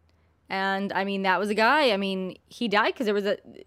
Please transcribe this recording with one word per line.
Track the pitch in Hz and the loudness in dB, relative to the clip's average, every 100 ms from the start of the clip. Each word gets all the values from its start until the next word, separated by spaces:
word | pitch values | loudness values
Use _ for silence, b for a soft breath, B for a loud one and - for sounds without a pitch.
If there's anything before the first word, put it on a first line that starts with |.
| _ _ _ _ - | _ _ _ _ -8
And, | 190 196 196 202 | -4 -2 -2 -2
I | 185 | -4
mean, | 196 196 | -2 -2
that | 190 180 | 0 0
was | 208 | 0
a | |
guy, | 208 226 294 269 | 2 4 4 4
I | 196 | 2
mean, | 196 190 185 - _ | -2 -4 -6 -10 _
he | - 240 | -6 0
died | 202 262 | 2 2
'cause | - 214 | 0 -2
there | |
was | 208 | -2
a | 202 190 - - | -2 -4 -8 -20